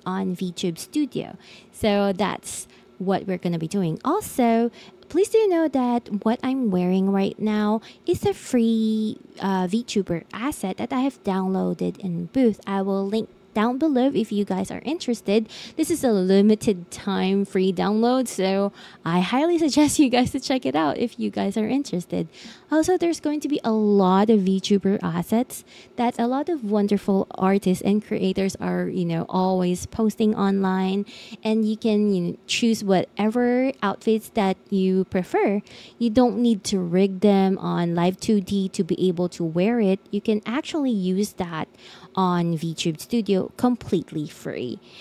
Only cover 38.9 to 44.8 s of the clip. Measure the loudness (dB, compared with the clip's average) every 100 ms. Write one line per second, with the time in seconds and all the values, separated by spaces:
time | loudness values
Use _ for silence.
38.9 | 0 0 0 -2 -2 -4 0 0 2 2
39.9 | 0 -2 -6 -2 -2 -2 -6 -4 -2 0
40.9 | 0 0 0 -2 -4 -8 -8 -10 -14 -20
41.9 | -20 -8 0 2 2 0 -2 -4 -4 -4
42.9 | -4 -4 -2 0 0 -2 -2 0 0 -2
43.9 | -4 -2 -6 -8 -10 -10 -8 -8 -10